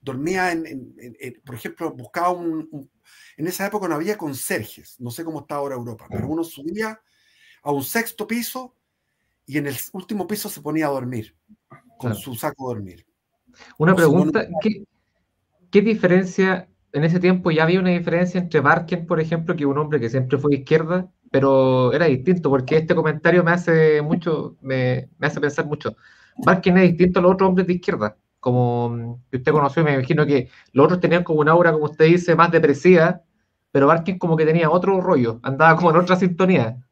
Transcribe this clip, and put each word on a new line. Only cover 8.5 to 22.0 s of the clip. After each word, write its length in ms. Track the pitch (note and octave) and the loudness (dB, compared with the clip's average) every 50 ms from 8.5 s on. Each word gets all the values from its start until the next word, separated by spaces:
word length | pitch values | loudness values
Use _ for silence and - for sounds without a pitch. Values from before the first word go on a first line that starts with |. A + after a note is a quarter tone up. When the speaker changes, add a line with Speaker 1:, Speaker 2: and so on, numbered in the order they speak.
| - B3+ B3+ B3 _ _ _ _ _ _ _ _ _ _ _ _ _ _ _ - | -10 -12 -14 -14 _ _ _ _ _ _ _ _ _ _ _ _ _ _ _ -8
Speaker 1:
y 100 | C3 D3+ | -6 -6
en 80 | C#3+ C#3+ | -4 -4
el 80 | C3+ A#2+ - - _ | -8 -10 -12 -12 _
último 340 | F#3 F#3 - A3 G#3 - - | -14 -12 -8 -8 -8 -6 -6
piso 200 | G#3 G3+ - G#3 | -6 -8 -8 -12
se 140 | - D3+ | -14 -12
ponía 240 | C#3+ D3 D#3 D#3+ D#3 | -10 -6 -4 -2 -2
a 60 | D3 | -2
dormir 440 | C#3 C3+ B2 B2 B2+ A#2 A2 - _ _ _ _ - _ _ _ - - _ _ _ _ | -4 -4 -6 -8 -8 -8 -10 -12 _ _ _ _ -20 _ _ _ -20 -20 _ _ _ _
con 140 | - A#2+ | -8 -8
Speaker 2:
Claro. 40 | G#2+ | -8
Speaker 1:
su 200 | F#2+ - C#3 B2 | -8 -10 -14 -12
saco 340 | G#2+ - D3+ C#3+ _ C3+ B2+ | -8 -8 -8 -8 _ -10 -10
de 60 | A#2+ | -8
dormir. 300 | G#2+ G2+ F#2 E2+ E2+ _ _ _ _ _ _ _ _ _ _ _ _ - - - _ | -10 -12 -16 -18 -20 _ _ _ _ _ _ _ _ _ _ _ _ -20 -20 -6 _
Speaker 2:
Una 140 | D3+ E3+ F#3+ | 2 2 4
Speaker 1:
O 20 | F3+ | 4
si 140 | E3+ D3+ | 4 4
no, 140 | - C#4 D4 | 4 4 2
Speaker 2:
pregunta, 180 | D#4 - A3 - - | 2 0 -2 -4 -4
Speaker 1:
no 120 | F3 - | -8 -4
Speaker 2:
¿qué, 220 | - A3 G#3+ - - _ _ _ _ _ _ _ _ _ _ _ _ _ _ _ _ _ | -2 -2 -4 -4 -12 _ _ _ _ _ _ _ _ _ _ _ _ _ _ _ _ _
qué 100 | - G3+ | 2 2
diferencia, 880 | F#3 A3+ A3 A3 - F3+ F3 F#3 F#3+ F3+ - - F#3+ F#3+ F#3 F3+ - _ _ _ _ _ - | 4 4 0 2 2 4 4 4 2 0 0 0 0 0 0 -2 -6 _ _ _ _ _ -4
en 100 | C#3+ D3+ | -2 0
ese 160 | E3 E3+ F3+ | 2 2 2
tiempo 300 | F3+ F3+ F#3 F3+ - F3+ | 2 2 2 2 0 0
ya 120 | D#3+ D#3 D#3+ | 2 2 2
había 160 | D#3+ F3 F#3+ | 2 2 2
una 100 | F#3 F#3 | 2 2
diferencia 500 | F3 F3 F3 F3 E3 E3+ F3+ F3+ - F#3 | 0 0 0 -2 0 0 0 0 -2 -4
entre 200 | F3+ E3+ - D3+ | -6 0 0 2
Barken, 480 | C3 D3 D#3+ F3 E3 - F#3+ E3+ E3+ - | 4 4 2 2 0 -4 -6 -6 -4 -2
por 120 | F3+ D#3+ | -2 -2
ejemplo, 360 | D#3+ D#3+ E3+ E3 E3 D#3+ - | -2 -2 -4 -4 -4 -4 -4
que 100 | - C#3+ | -2 -2
un 120 | C#3 C#3 C#3+ | -2 -2 -2
hombre 200 | D3+ D3 D3+ C#3+ | -4 -2 -2 -4
que 100 | A#2 A2+ | -4 -2
siempre 280 | A#2 C3 B2+ B2+ C#3+ C3 | -2 -2 -2 -2 -2 -2
fue 140 | C3 D3+ | 0 0
de 60 | C#3+ C3 | 0 0
izquierda, 540 | C3 - D#3 D#3 D#3+ D#3 F3 F#3 F#3 - _ _ _ _ | 0 0 0 0 0 0 -4 -4 -4 -8 _ _ _ _
pero 600 | - C#3 C3+ C#3 C3+ C3+ C3 C3 C3 B2+ B2+ B2+ A#2 | -2 0 2 4 4 4 4 4 2 2 2 2 0
era 120 | D3+ | 2